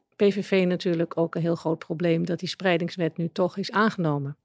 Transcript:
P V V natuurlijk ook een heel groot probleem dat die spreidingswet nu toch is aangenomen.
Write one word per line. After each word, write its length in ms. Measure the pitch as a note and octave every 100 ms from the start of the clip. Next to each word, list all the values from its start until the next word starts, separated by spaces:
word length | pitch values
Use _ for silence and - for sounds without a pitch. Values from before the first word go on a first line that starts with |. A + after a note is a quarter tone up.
| _ -
P 60 |
V 240 | G3+ G3 -
V 200 | G3 F3+
natuurlijk 500 | F3 F3 E3 E3+ -
ook 180 | E3+ F3
een 60 |
heel 140 | E3 E3+
groot 240 | D#3+ D#3+
probleem 460 | - D#3+ F3 E3 E3+
dat 140 | E3+
die 100 | F3+
spreidingswet 680 | - F#3 E3+ E3+ - D#3+ -
nu 120 | E3
toch 240 | - F3+ -
is 140 | F#3+
aangenomen. 640 | G3 A3 - D#3+ C#3+ C#3 D3+